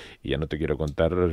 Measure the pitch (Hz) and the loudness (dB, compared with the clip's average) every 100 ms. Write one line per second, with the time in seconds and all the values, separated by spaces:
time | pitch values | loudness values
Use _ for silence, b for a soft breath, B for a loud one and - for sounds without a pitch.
0 | B B - 69 78 76 78 73 76 - | B B -4 -2 -2 -2 -2 0 -2 2
1 | 82 90 87 | 2 4 2